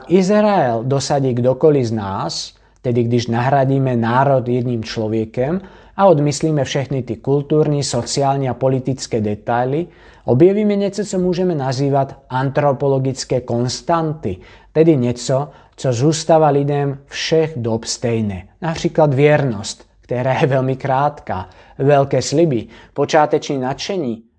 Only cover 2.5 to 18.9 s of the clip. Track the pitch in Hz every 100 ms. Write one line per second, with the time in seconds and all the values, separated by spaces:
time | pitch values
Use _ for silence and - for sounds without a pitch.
2.5 | - _ _ 127 123 117 120 117 117 127
3.5 | 143 135 135 131 120 110 123 139 131 120
4.5 | 123 123 117 104 117 107 110 110 123 135
5.5 | 185 - - - - 196 147 147 139 160
6.5 | 151 131 143 135 135 - 107 - 143 143
7.5 | 156 151 143 135 123 117 143 139 139 131
8.5 | 120 131 131 139 135 - 117 104 104 -
9.5 | 117 127 147 175 - - - - 123 180
10.5 | 208 208 202 196 202 202 190 180 170 185
11.5 | 156 135 127 139 139 135 - - 127 139
12.5 | 143 143 131 143 135 131 131 - 127 -
13.5 | - 123 - - 165 160 151 104 90 -
14.5 | - _ 151 165 143 120 120 - 135 147
15.5 | - _ - 135 113 147 156 - 160 156
16.5 | 143 143 143 143 139 - - - 160 156
17.5 | 139 113 113 - - 117 113 104 92 -
18.5 | _ 165 156 165